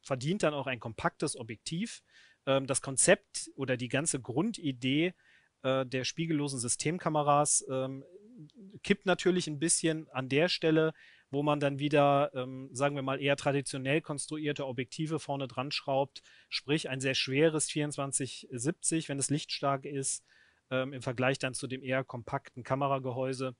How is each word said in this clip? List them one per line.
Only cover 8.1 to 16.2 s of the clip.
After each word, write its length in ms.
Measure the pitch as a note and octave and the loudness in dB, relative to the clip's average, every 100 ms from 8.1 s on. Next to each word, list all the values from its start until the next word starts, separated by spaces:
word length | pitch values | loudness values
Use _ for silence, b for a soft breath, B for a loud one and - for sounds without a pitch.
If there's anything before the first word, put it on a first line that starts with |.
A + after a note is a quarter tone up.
| F#3+ G#3 B3 D3+ - F#3+ F#3 | -20 -20 -20 -20 -18 -20 -14
kippt 200 | - G3+ | 0 0
natürlich 440 | G3 F3+ F#3 F3+ E3 | 2 2 4 2 0
ein 100 | D3 | -2
bisschen 500 | D#3+ - D#3+ D#3+ D#3 | 0 2 2 0 -4
an 180 | B2+ C3 | -6 2
der 200 | C3+ F3 | 4 4
Stelle, 460 | - D#3+ D#3 D#3+ B B B B | 2 4 4 4 B B B B
wo 120 | C#3 | 0
man 160 | D3 D3 | 2 4
dann 180 | C#3+ C#3 | 2 0
wieder, 540 | D3 D3 C#3+ C#3 D3 | 2 6 6 6 2
ähm, 360 | C3 B2+ C3 C3+ | -2 -6 -8 -10
sagen 240 | B2 C#3+ C#3+ | 0 0 0
wir 60 | |
mal, 180 | C3+ C3+ | -2 0
eher 160 | C#3 C#3 | 0 2
traditionell 640 | D3 C#3 C3+ C#3 C3 D3+ | 2 0 -2 -6 0 0
konstruierte 680 | - D3 - D#3 D3+ C#3+ C#3 | 0 -8 -6 -4 -4 -4 -4
Objektive 540 | B2 B2 - D#3 D#3+ | -4 -6 -4 -2 -2
vorne 260 | - C#3 C3+ | -4 -4 -4
dran 240 | - C3+ | -4 -4
schraubt, 520 | - - C3+ C#3 - | -4 0 2 0 -4